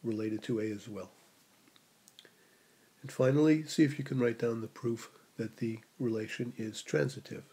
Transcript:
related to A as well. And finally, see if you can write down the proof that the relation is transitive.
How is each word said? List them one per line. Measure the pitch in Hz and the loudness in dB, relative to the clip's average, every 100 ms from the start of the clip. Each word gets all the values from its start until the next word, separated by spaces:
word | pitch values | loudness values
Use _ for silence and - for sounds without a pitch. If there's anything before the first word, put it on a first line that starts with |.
related | 120 107 110 107 | -4 -4 -2 -4
to | - 113 | -2 -2
A | 107 | -2
as | 104 120 | -4 -8
well. | 104 90 - - _ _ _ _ _ _ _ - - - _ _ _ _ _ _ _ | -12 -12 -16 -20 _ _ _ _ _ _ _ -20 -20 -20 _ _ _ _ _ _ _
And | 135 | -16
finally, | - 127 143 156 156 | 2 4 6 6 6
see | 151 - | 2 4
if | 151 139 | 4 4
you | 139 | -2
can | 135 | 2
write | 120 117 | 2 2
down | 120 113 | -2 -2
the | 110 | -6
proof | - 123 117 - - _ - | -4 -4 -4 -6 -20 _ -8
that | 110 - | -8 -4
the | 117 110 - _ | -4 -4 -10 _
relation | 123 110 107 - 120 - | -2 -2 -4 -6 -6 -4
is | 110 104 | -8 -8
transitive. | - 156 143 - - - - | -2 2 2 0 -12 -14 -14